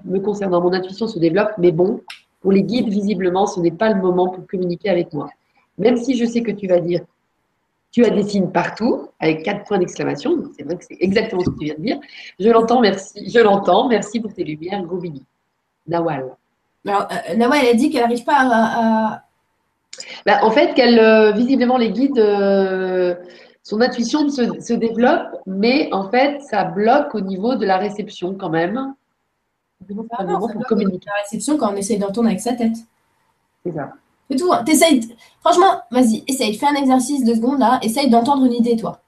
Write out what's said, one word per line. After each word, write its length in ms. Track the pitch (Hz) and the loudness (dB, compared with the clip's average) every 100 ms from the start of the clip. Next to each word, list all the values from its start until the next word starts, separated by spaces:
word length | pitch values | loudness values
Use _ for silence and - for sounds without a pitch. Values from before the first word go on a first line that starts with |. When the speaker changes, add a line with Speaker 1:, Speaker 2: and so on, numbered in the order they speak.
| 180 | -6
Speaker 1:
me 140 | 190 | -4
concernant. 420 | 202 202 196 175 | -4 -4 -2 0
Mon 100 | 175 | 0
intuition 340 | 185 - - 226 | -2 -6 -6 -6
se 120 | 170 | -2
développe, 320 | 165 180 214 - | 0 2 -2 2
mais 160 | 175 | 0
bon, 280 | 165 185 240 - - _ _ | 2 0 0 -8 -20 _ _
pour 140 | 196 | 2
les 100 | 196 | 2
guides, 240 | 165 247 233 | 2 -2 -2
visiblement, 580 | 202 202 185 185 185 202 | -2 -2 -2 -2 0 -2
ce 140 | 180 | 0
n'est 120 | 170 | -2
pas 180 | 165 220 | 0 0
le 100 | 196 | 2
moment 280 | 185 180 180 | 0 0 0
pour 180 | 185 160 | -4 -10
communiquer 420 | 190 180 170 202 | -6 -4 -4 -2
avec 220 | 175 170 | -2 -2
moi. 180 | 147 139 - _ _ _ - | -6 -10 -14 _ _ _ 0
Même 180 | 220 240 | 2 2
si 180 | 262 240 | 0 -2
je 80 | |
sais 180 | 233 240 | 0 -2
que 80 | 220 | -4
tu 160 | 196 185 | -6 0
vas 120 | 175 | 0
dire, 220 | 165 175 - _ _ _ _ _ _ _ _ | 2 -4 -6 _ _ _ _ _ _ _ _
tu 140 | - 226 | 2 2
as 40 | |
des 140 | 208 | 2
signes 240 | 202 202 175 | -2 -2 0
partout, 580 | 175 170 - 226 - - - | -2 -4 -4 -2 -2 -6 -4
avec 240 | 160 156 | -2 -2
quatre 220 | 208 202 - | -4 -8 -4
points 140 | 202 | -2
d'exclamation, 580 | 180 - 143 143 262 330 | -2 -4 -6 -4 -2 -4
donc 140 | - - | -4 -12
c'est 60 | |
vrai 140 | 147 175 | -12 -12
que 80 | - | -12
c'est 80 | - | -6
exactement 400 | 190 214 202 185 | -2 0 -2 -2
ce 60 | 160 | -4
que 100 | 127 | -4
tu 60 | 151 | -8
viens 100 | 151 | -6
de 60 | |
dire. 180 | 202 - - - - - | -6 -6 -10 -20 -20 -2
Je 100 | 208 | 4
l'entends, 300 | 226 226 240 | 4 4 2
merci. 500 | 208 196 - - - | 2 0 -8 -14 -2
Je 100 | 233 | 4
l'entends, 500 | 214 190 - 185 262 | 4 4 4 2 2
merci 320 | 208 - 233 | 0 -2 -8
pour 120 | 208 | -8
tes 120 | - 156 | -8 -8
lumières, 360 | 151 170 196 170 | -8 -8 -8 -6
gros 120 | 180 | -8
bisous. 260 | 170 139 _ _ _ _ _ _ - | -10 -14 _ _ _ _ _ _ -6
Nawal. 480 | 170 165 139 131 - _ _ _ _ 196 | -4 -2 -4 -8 -14 _ _ _ _ -4
Speaker 2:
Alors, 200 | 202 - 180 - | -4 -2 -8 -4
euh, 60 | 208 | 0
Nawal, 240 | 247 294 247 | 2 4 4
elle 40 | |
a 40 | |
dit 160 | 226 302 | 4 2
qu'elle 120 | 254 | 2
n'arrive 220 | 233 233 | 0 -2
pas 140 | - 285 | 0 2
à, 760 | 262 226 226 233 226 220 220 - | 4 2 2 0 0 2 -2 -6
à 80 | _ _ _ _ _ _ _ - - - 202 | _ _ _ _ _ _ _ -20 -20 -8 0
Speaker 1:
Bah, 140 | 202 | 2
en 80 | 220 | 4
fait, 220 | 285 320 | 4 2
qu'elle, 260 | - 240 233 | 4 4 6
euh, 340 | 220 220 214 | 8 6 6
visiblement, 440 | 202 247 254 240 254 | 4 2 2 2 2
les 140 | 220 | 0
guides, 260 | 190 269 247 | 0 0 4
euh, 1000 | 208 202 196 196 190 190 185 185 180 180 - - - _ | 2 4 2 2 2 -2 -2 0 0 -2 -10 -20 -20 _
son 180 | - 208 | -8 0
intuition 480 | 247 240 226 302 285 | 0 0 -2 0 -2
se, 320 | - 220 - | 0 -2 -4
se 140 | - | -4
développe, 540 | 226 226 220 240 339 - - - | -2 -2 2 2 2 -2 -14 -10
mais 420 | 190 233 277 - | -2 2 2 0
en 160 | 190 196 | -4 -2
fait, 320 | 247 285 285 | 2 2 0
ça 240 | - 208 175 | -6 -4 -4
bloque 480 | 175 220 285 285 214 | 0 2 2 2 -4
au 60 | |
niveau 340 | 190 185 220 247 | -6 -4 -2 -2
de 100 | 208 | 0
la 120 | 190 | 0
réception 560 | 202 202 190 - 180 | -2 -6 -12 -8 -8
quand 160 | 190 175 | -6 -4
même. 440 | 165 175 240 269 269 _ _ _ _ _ _ _ _ 185 | -2 -2 -4 -8 -12 _ _ _ _ _ _ _ _ -14
C'est 80 | 208 226 | -12 -10
Speaker 2:
Ah 120 | 233 | -8
Speaker 1:
le 40 | 247 | -4
Speaker 2:
non, 60 | |
Speaker 1:
moment 140 | 392 214 | -4 -4
Speaker 2:
ça 60 | |
Speaker 1:
pour 60 | 214 | -6
Speaker 2:
bloque 100 | 254 | -2
au 40 | 208 | 0
niveau 140 | 196 | 0
Speaker 1:
communiquer. 160 | 180 - | -4 -6
Speaker 2:
de 60 | 202 | -8
la 60 | |
réception 360 | 208 214 - 302 | -6 -8 -4 -2
quand 140 | 214 | -2
on 40 | 196 | -4
essaie 220 | 196 202 | -4 -2
d'entendre 300 | 196 214 226 | -2 -2 0
avec 140 | 185 | 0
sa 120 | 240 | -4
tête. 220 | 254 226 226 - _ _ _ _ _ _ _ 175 | -2 -2 -4 -10 _ _ _ _ _ _ _ -10
Speaker 1:
C'est 60 | |
ça. 200 | 156 135 - _ _ - | -8 -10 -14 _ _ -6
Speaker 2:
C'est 80 | 262 | -2
tout, 140 | 359 | 0
hein. 100 | - 233 | 0 2
T'essayes 360 | 311 330 262 | 2 4 2
de, 40 | 226 - _ _ | -2 -14 _ _
franchement, 400 | 320 339 381 - - | 0 4 4 2 -2
vas-y, 320 | 254 240 214 - | 2 2 2 -2
essaye, 280 | 262 220 - | -4 -2 0
fais 80 | 285 | 0
un 100 | 285 | 2
exercice 480 | 269 262 277 285 226 | 2 2 2 0 0
de 80 | 226 | 2
secondes, 240 | 240 277 | 0 2
là, 200 | 220 254 | 2 2
essaye 260 | 220 226 277 | 0 -2 4
d'entendre 360 | 233 240 277 254 | 4 4 2 2
une 80 | |
idée, 220 | 233 233 226 | 2 0 0
toi. 220 | 202 - | -2 -10